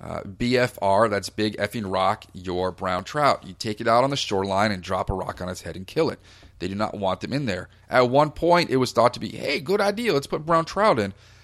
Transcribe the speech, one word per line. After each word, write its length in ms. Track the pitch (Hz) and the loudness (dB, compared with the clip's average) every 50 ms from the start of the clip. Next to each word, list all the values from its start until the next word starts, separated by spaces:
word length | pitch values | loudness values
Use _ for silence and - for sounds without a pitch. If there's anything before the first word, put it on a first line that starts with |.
uh, 220 | - 82 85 - - | -14 -10 -10 -10 -10
B 340 | 98 95 - 123 120 127 123 | -10 -8 -4 -2 2 2 2
F 220 | 123 123 - - | 2 0 0 -2
R, 260 | - 98 98 101 113 110 | 0 2 4 4 4 4
that's 220 | 104 98 90 - | 2 0 -4 -4
big 280 | - - 107 107 104 - | -4 -2 -2 -2 0 -2
effing 340 | 101 104 - 120 104 95 | -4 -4 -4 -6 -6 -4
rock, 340 | 95 92 92 95 110 - - - - | -2 0 2 2 0 -2 -6 -14 -18
your 380 | 95 90 90 87 90 92 92 | -12 -8 -4 -4 -2 -2 -2
brown 320 | 87 - 95 92 90 92 95 | -4 -4 -4 -4 -2 -4 -4
trout. 420 | - - 147 147 135 107 - - | -4 -2 2 2 2 2 2 -2
You 80 | 90 87 | -10 -14
take 260 | - - 110 107 - | -10 -8 -8 -6 -2
it 80 | 113 113 | 0 4
out 160 | 113 120 131 | 4 4 4
on 60 | 139 | 4
the 80 | 139 135 | 0 -2
shoreline 540 | - - 107 95 98 98 95 98 104 110 | -4 -2 -2 0 0 0 2 2 2 0
and 100 | 101 92 | 0 -4
drop 280 | 82 90 95 92 101 - | -4 -4 -4 -2 -2 -2
a 40 | 98 | -4
rock 280 | 92 87 - 92 - | -4 -4 -6 -6 -8
on 60 | 92 90 | -8 -8
its 140 | 90 - | -8 -8
head 140 | - 87 85 | -10 -12 -12
and 100 | 92 92 | -12 -12
kill 240 | - - 151 165 113 | -6 -2 0 0 0
it. 100 | - - _ - - - - - - - | -2 -4 _ -20 -20 -20 -20 -20 -14 -8
They 80 | - 92 | -8 -6
do 80 | 98 | -4
not 220 | 101 107 - - 104 | -2 -4 -4 -4 -2
want 240 | 98 92 92 92 | -2 -2 -2 -2
them 120 | - - 123 | -4 -6 -4
in 120 | 147 147 | -4 -2
there. 240 | 113 90 90 - - _ _ _ _ | -2 -4 -4 -6 -10 _ _ _ _
At 220 | - 127 127 123 | 2 4 4 4
one 220 | 123 143 151 151 | 4 4 2 2
point, 400 | - - 165 170 175 175 156 - | 0 0 2 4 4 4 4 2
it 60 | 127 131 | 2 0
was 140 | 127 - | 0 2
thought 220 | - 117 113 123 - | 4 4 4 4 2
to 60 | - | 0
be, 100 | - 95 | -6 -10
"Hey, 300 | 87 - - - 302 214 | -8 -6 -4 -4 -4 -4
good 220 | 139 139 196 208 | -2 -2 0 2
idea, 320 | 196 202 208 214 247 220 165 | 2 0 0 0 0 0 0
let's 120 | 139 139 | 0 0
put 200 | - 185 160 151 | -2 -6 -6 0
brown 200 | 160 170 165 160 | 2 2 2 2
trout 340 | - - 190 208 214 175 117 | 0 -2 2 4 4 4 4
in." 140 | 101 98 - - - - - - | 0 -2 -4 -10 -18 -20 -20 -20